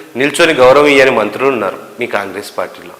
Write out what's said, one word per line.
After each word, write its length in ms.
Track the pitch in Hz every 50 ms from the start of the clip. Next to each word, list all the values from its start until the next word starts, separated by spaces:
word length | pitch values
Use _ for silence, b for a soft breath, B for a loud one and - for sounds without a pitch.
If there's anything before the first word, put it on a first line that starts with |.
| B B -
నిల్చొని 380 | 113 139 147 147 - 170 165 151
గౌరవం 320 | 127 127 127 135 147 147
ఇయ్యని 260 | 147 139 135 131 131
మంత్రులు 380 | 123 113 104 104 - - 131 139
ఉన్నారు 300 | 131 110 101 92 - - - - - -
మీ 80 | 120 -
కాంగ్రెస్ 500 | - 104 101 98 92 101 101 - - -
పార్టీలో. 380 | 92 85 - - 85 87 - -